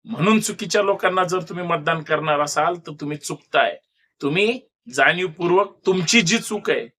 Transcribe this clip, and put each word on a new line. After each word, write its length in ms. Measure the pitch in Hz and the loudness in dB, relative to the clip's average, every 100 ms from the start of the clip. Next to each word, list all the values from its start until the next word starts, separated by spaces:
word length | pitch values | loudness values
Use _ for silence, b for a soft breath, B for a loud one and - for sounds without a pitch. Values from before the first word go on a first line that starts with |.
म्हणून 360 | - 226 196 220 | -12 0 2 2
चुकीच्या 420 | 214 - 196 214 | 0 -6 -2 0
लोकांना 420 | 196 196 185 185 | 2 0 0 0
जर 160 | 175 185 | 0 -2
तुम्ही 240 | - 175 | -4 -8
मतदान 380 | 170 165 156 160 | -4 -2 -2 -2
करणार 380 | 151 151 156 147 | 0 -2 2 0
असाल 340 | 147 151 170 | 0 0 0
तर 180 | 175 165 151 | -2 -10 -10
तुम्ही 160 | 147 147 | -8 -8
चुकताय. 640 | - 156 _ 143 110 78 _ _ _ _ | -10 -12 _ 2 2 -2 _ _ _ _
तुम्ही 380 | 151 190 214 254 - _ 120 | -2 2 2 0 -10 _ -6
जाणीवपूर्वक 920 | 127 139 175 185 156 175 185 196 - 190 | 2 2 2 -4 -4 0 2 0 -2 0
तुमची 340 | 185 165 233 | 0 2 2
जी 180 | 170 226 | 2 0
चूक 320 | - 208 - | -2 -6 -2
आहे 180 | 127 117 | -4 -6